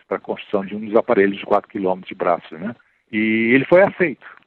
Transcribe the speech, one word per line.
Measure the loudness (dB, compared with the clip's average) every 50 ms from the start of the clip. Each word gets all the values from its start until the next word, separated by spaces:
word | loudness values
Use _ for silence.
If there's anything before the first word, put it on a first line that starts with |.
| _ -8
pra | -8 -8
construção | -6 -8 -10 -10 -8 -6 -6 -4 -4
de | -6 -10
um | -10
dos | -6 0 0
aparelhos | 0 2 2 2 4 4 2 0 -4
de | -2
quatro | 0 0 0 0 _
quilômetros | -6 -4 -2 -2 -2 -4 -6 -12
de | -10
braço, | -4 -2 0 0 -2 -4 -8 -16
né? | -12 -12 -12 -12 -14 _ _ _ _ _ _
E | -4 -2 -2 0 0 0 2 2 2
ele | 2 4
foi | 4 4 4
aceito. | 4 4 2 -2 -4 -4 -4 -8 -14 -20 -20 -20 _